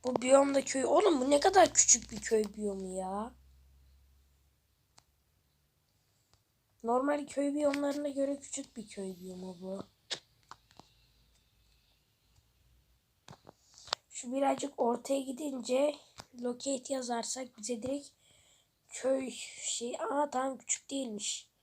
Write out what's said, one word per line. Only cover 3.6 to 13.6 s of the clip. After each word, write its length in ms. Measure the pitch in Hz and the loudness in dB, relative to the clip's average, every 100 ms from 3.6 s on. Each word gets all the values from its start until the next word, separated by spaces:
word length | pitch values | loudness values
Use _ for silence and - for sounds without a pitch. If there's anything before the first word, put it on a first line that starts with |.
| _ - - _ _ _ _ _ _ _ _ _ _ - _ _ _ _ _ _ _ _ _ _ _ _ _ _ _ _ _ _ | _ -20 -20 _ _ _ _ _ _ _ _ _ _ -20 _ _ _ _ _ _ _ _ _ _ _ _ _ _ _ _ _ _
Normal 440 | 226 247 277 294 285 | 0 2 2 0 -2
köy 260 | 269 285 | -2 0
biyomlarına 560 | 294 294 285 285 285 294 | 2 2 2 -2 -2 -4
göre 300 | 269 277 285 | -2 -2 -2
küçük 380 | - - 269 - | -8 -12 -12 -14
bir 100 | 208 | -14
köy 320 | - 190 175 | -10 -10 -10
biyomu 380 | 185 185 185 175 | -12 -10 -12 -10
bu. 220 | 185 190 - _ _ - _ _ _ - _ - _ _ _ _ _ _ _ _ _ _ _ _ _ _ _ _ _ _ _ _ _ _ _ _ - - - _ | -10 -10 -12 _ _ -12 _ _ _ -20 _ -20 _ _ _ _ _ _ _ _ _ _ _ _ _ _ _ _ _ _ _ _ _ _ _ _ -20 -20 -20 _